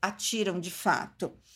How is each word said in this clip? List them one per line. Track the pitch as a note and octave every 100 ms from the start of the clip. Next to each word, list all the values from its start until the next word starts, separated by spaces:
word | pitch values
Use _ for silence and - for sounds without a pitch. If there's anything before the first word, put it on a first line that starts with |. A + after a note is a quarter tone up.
atiram | F#3+ G#3 - A3+ G3 F3+
de | F3
fato. | - G3+ C3+ C#3+ - D#3+ - _